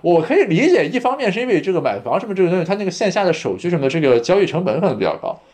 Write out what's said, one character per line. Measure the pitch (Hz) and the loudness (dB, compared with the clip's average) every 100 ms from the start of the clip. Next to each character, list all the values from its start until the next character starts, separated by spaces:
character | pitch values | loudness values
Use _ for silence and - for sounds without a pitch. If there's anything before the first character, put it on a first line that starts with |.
我 | 170 170 | 0 2
可 | 160 330 | 2 2
以 | |
理 | 254 165 302 | 2 2 4
解， | 349 - | 4 2
一 | 240 | 0
方 | 254 277 | -2 0
面 | 240 | -2
是 | 185 | -2
因 | 254 | 0
为 | 185 | 0
这 | 147 | 0
个 | 180 | -2
买 | 135 101 | -2 -4
房 | 113 156 | -2 -4
什 | 226 | -2
么 | |
这 | 190 | 0
个 | 180 | 0
东 | 180 | 0
西， | |
它 | 165 202 | -2 -2
那 | |
个 | 196 | -4
线 | 180 202 | -2 -2
下 | 202 | 0
的 | 190 | 0
手 | 160 127 92 | 0 -4 -4
续 | 170 | -2
什 | 170 | -2
么 | |
的， | 135 | 0
这 | 165 | 2
个 | 143 120 | 4 2
交 | 117 190 | 4 2
易 | 170 | 2
成 | 151 | 0
本 | 180 131 | -2 0
可 | 190 | 0
能 | 113 | 0
比 | |
较 | 90 71 | -2 -4
高。 | - - _ | -6 -10 _